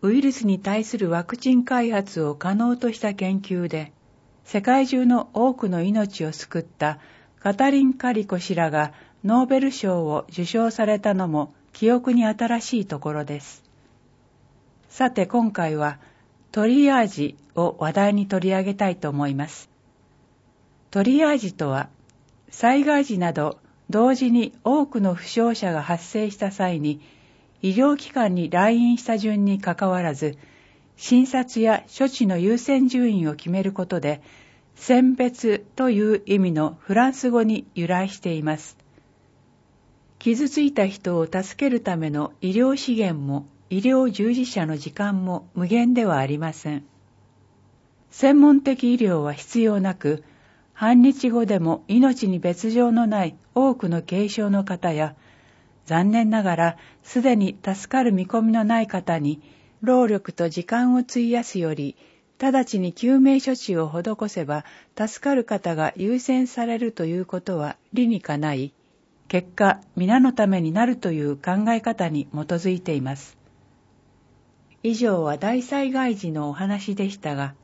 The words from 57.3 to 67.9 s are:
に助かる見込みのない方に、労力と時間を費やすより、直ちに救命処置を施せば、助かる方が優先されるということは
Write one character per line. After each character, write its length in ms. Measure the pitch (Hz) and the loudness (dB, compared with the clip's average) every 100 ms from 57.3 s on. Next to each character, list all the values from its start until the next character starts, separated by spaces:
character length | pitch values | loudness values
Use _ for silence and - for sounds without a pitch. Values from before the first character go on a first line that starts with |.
に 240 | 226 190 - | 2 0 -2
助 280 | - 190 - | -6 -8 -2
か 120 | 262 | 0
る 100 | 240 | 2
見 140 | 190 185 | 0 0
込 160 | 226 | 0
み 100 | 226 | 2
の 120 | 226 | 2
な 160 | 214 233 | 2 0
い 60 | 214 | 0
方 320 | 185 185 165 | -4 -2 -2
に、 240 | 147 151 - _ _ - | -2 -4 -10 _ _ -6
労 260 | 220 254 233 | 2 4 4
力 260 | 202 185 | 0 -4
と 160 | - 170 | -4 -4
時 160 | 165 | -4
間 300 | 175 233 247 | -4 0 2
を 40 | 247 | 2
費 320 | 247 247 233 | 0 -2 0
や 140 | 240 | -2
す 140 | 233 190 | -4 -4
よ 160 | 165 | -4
り、 220 | 151 143 - _ _ _ - | -4 -6 -10 _ _ _ -4
直 260 | 262 262 | 0 0
ち 140 | 247 202 | 0 -2
に 140 | 180 | -2
救 280 | - 233 269 | -2 2 6
命 200 | 269 269 | 6 4
処 120 | 262 | 0
置 240 | 254 - 170 | -4 -2 -2
を 120 | 156 | -2
施 400 | 165 180 208 214 | -4 -6 -6 -6
せ 160 | - | -6
ば、 200 | 147 196 - - _ - | -4 -6 -8 -20 _ -6
助 260 | 214 - | -6 -4
か 120 | 285 | -2
る 100 | 269 | 0
方 320 | 233 202 175 160 | 0 -4 -4 -2
が 160 | 156 - | -2 -2
優 220 | 196 254 | -2 -2
先 280 | 247 254 254 | 0 0 0
さ 200 | - 233 | -2 -4
れ 120 | 233 | -2
る 140 | 233 | -4
と 120 | 220 | -4
い 140 | 165 175 | -4 -4
う 80 | 180 | -6
こ 140 | 180 | -8
と 180 | 190 175 | -6 -4
は 180 | 147 - _ | -6 -10 _